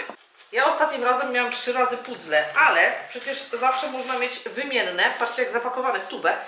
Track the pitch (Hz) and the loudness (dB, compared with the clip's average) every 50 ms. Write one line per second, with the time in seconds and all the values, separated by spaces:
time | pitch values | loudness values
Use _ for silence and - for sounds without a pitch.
0 | - - - - - _ _ - - - 208 233 277 302 - - 302 302 285 254 | -8 -10 -12 -16 -18 _ _ -20 -14 -6 0 2 2 4 4 2 2 0 0 0
1 | 240 247 254 262 277 262 247 247 247 233 226 - - 247 247 262 247 247 247 240 | 2 2 2 2 0 0 0 0 0 0 -2 -2 -2 0 2 2 2 2 0 -4
2 | - 254 240 185 - 160 151 151 151 - - 277 311 277 190 170 185 233 254 - | -6 -8 -10 -10 -4 2 2 2 2 4 4 6 6 6 6 6 4 4 2 -2
3 | - - - 240 - 277 269 - - - - 233 254 262 262 262 302 285 254 254 | -6 -10 -10 -10 -8 -6 -6 -6 -8 -6 -4 0 2 2 2 2 0 -2 -4 -4
4 | 240 247 262 240 247 247 - - - 220 190 233 294 285 262 233 196 180 180 175 | -4 -4 -2 -2 -2 -2 -4 -6 -8 -8 -6 -6 -4 -2 0 0 0 0 0 2
5 | 202 254 - - 233 233 - 254 254 - 214 240 240 247 262 262 254 262 214 190 | 2 2 2 0 -4 -4 -2 -2 -2 -2 -2 -2 -2 -2 -2 -2 0 0 0 -2
6 | - - 180 - - - - - - | -4 -6 -6 -2 0 0 0 0 -2